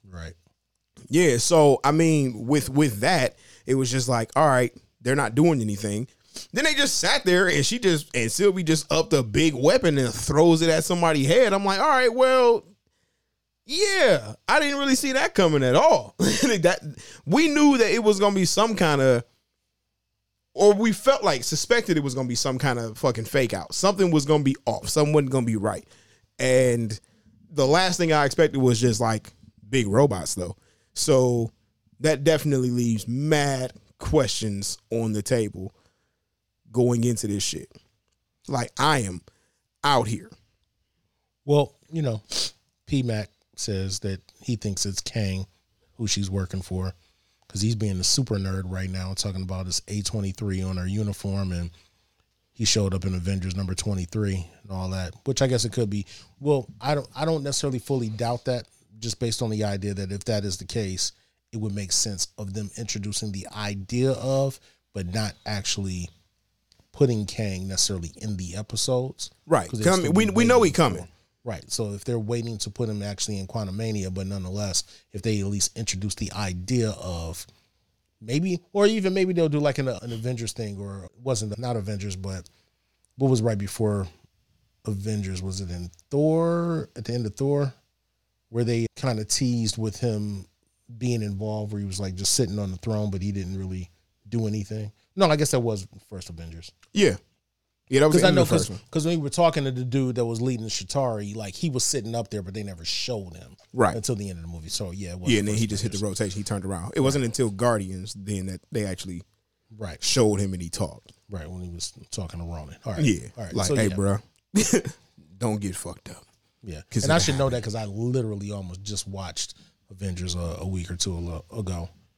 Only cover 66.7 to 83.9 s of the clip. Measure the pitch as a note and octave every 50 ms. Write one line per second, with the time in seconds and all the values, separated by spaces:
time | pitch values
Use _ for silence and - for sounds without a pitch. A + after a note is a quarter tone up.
66.7 | _ _ _ _ _ - C#3+ B2+ A#2+ G#2+ G2+ F#2+ - - A2 G2+ F#2+ F#2 F#2 F#2+
67.7 | F#2+ F#2 - - G2+ F2+ E2+ E2 - - - A2 G#2 F2+ F#2 E2+ F2 G2+ G#2 _
68.7 | - A2 - - C3 B2 B2+ C3 - _ - - _ _ _ - D#3+ C#3 - -
69.7 | - A2 A2 F3 F#3+ F#3+ E3+ D3 D#3+ G3 A3 G#3 F#3+ A3 A#3 A#3 B3 A#3+ A3+ E3+
70.7 | - - D#3+ B2 F2+ D#2 - - _ _ _ _ _ _ _ B2 G#2 - - -
71.7 | - - A#2 G#2 G2+ G2 - - A#2+ A#2 G#2+ G#2 A#2+ A#2+ A2+ A#2 A2+ G#2 - G2+
72.7 | G2 - B2 A2 G#2+ G#2 G2+ G2+ G2+ - - - G#2+ G2 F#2+ F#2 - A2+ G#2+ F#2+
73.7 | F#2 G#2 A2+ A2+ A2 G#2 F#2+ F#2 F2+ G2 F#2+ F#2+ G2+ G2 F#2 F2+ F#2 G#2 G#2 G2
74.7 | F2+ - - _ - - _ _ _ G#2 F#2 A2+ A2 G#2 G2 G2 G2+ G2+ - -
75.7 | _ - A2+ - - F#2 G2 G#2 - - A2 F#2+ - G#2 G#2 F#2+ F2+ F2+ F2+ F#2
76.7 | B2+ B2 A2+ G#2+ G#2+ - - G2 F2+ E2+ E2 E2 E2 - - - _ _ _ _
77.7 | _ _ _ _ _ _ _ _ _ _ A2 G#2+ B2 D3 F3 F#3+ F3+ E3 _ _
78.7 | _ G3+ G3+ G#3 A3 A3 F#3 F#3+ F#3 F#3+ F#3+ F#3 F#3 E3+ E3 D#3 D3 D3 D3 D3
79.7 | C3+ - C3+ C3 A#2 G2 - A#2+ A#2 A2 A2 B2 B2+ A#2 A#2 A2 - - A2+ G#2
80.7 | G2+ G2 G2+ G2 G2 G2 F#2 - _ _ A#2+ C3+ C3 G2+ A2 G#2+ G#2 G2+ B2 B2
81.7 | B2 A2+ G2 G2+ G#2+ G2 F#2+ G2+ F#2+ F#2+ F#2+ G2 F#2+ F#2 F2 - _ _ _ _
82.7 | _ _ _ _ _ _ _ _ _ - C3+ C3+ C3 A#2 A2 A#2 A2 G2 G2+ F#2+
83.7 | - - A2+ G#2